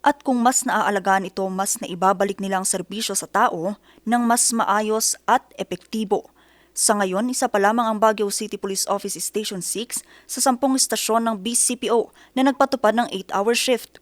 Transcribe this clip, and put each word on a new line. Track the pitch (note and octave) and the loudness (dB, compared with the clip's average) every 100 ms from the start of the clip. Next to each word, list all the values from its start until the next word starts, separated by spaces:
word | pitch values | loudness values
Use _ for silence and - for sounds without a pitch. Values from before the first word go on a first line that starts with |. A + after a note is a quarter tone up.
| C#4+ | 0
At | D4 | 0
kung | - B3 | -2 2
mas | A#3 C4 B3 | 2 2 0
naaalagaan | G3 - G3+ F#3 F#3+ F#3 | 0 0 0 2 0 0
ito, | - F#3+ | -4 -4
mas | F#3+ G3 - | -4 -4 -4
naibabalik | G#3 F3+ F#3 F#3+ G3+ G3 | -8 0 2 2 0 -2
nila | G3 F#3+ | -4 -2
ang | F#3+ | -2
serbisyo | F#3 E3+ G3+ A3 G3 | -4 -4 -6 -4 -4
sa | G3 | -2
tao | G3 A#3 F3 F3 G#3 _ - - | 0 2 0 -6 -6 _ -12 -2
ng | A#3+ | 0
mas | A#3 A#3 - | 2 2 2
maayos | A3+ - G3+ G#3+ A3 - - - | 0 0 0 0 0 -2 -2 0
at | B3 _ - | 0 _ -12
epektibo. | F#3 F#3 _ A3 G#3 G#3 - _ _ _ _ - | -8 -8 _ -6 -2 -2 -4 _ _ _ _ -2
Sa | - | 0
ngayon, | G#3 G3 F#3 B3 | 2 2 0 -2
isa | B3+ B3 | -2 0
pa | G#3 | 4
lamang | G3 A#3 A3+ | 4 4 0
ang | G#3+ | 2
Baguio | A3 G#3+ G3+ | 2 2 -2
City | - G#3+ | -4 -6
Police | G3+ G3 G3 - | -6 -4 -4 -2
Office | G3 G3+ E3 | -2 -4 -8
Station | - G#3 G#3+ F#3+ - | -6 -4 -4 -6 -6
six | F#3 A#3+ - - - - | -6 -6 -10 -12 -20 -12
sa | - | 0
sampung | C4 B3 C4+ C4 | 0 2 2 2
istasyon | - A3 - A3+ A3+ | 0 0 0 0 0
ng | G#3+ | -4
B | G3+ A#3+ | -2 -2
C | - | 0
P | A#3+ - | -2 2
O | A3+ - _ - B3+ | 2 0 _ -8 2
na | C4+ | 2
nagpatupad | C4 C#4 C4 G#3+ | 4 0 4 2
ng | A3 A#3+ | 2 -2
eight-hour | F#3+ F#3+ F#3+ G3+ A#3 | -6 -4 -2 2 2
shift. | - A#3 - - | 2 0 -2 -20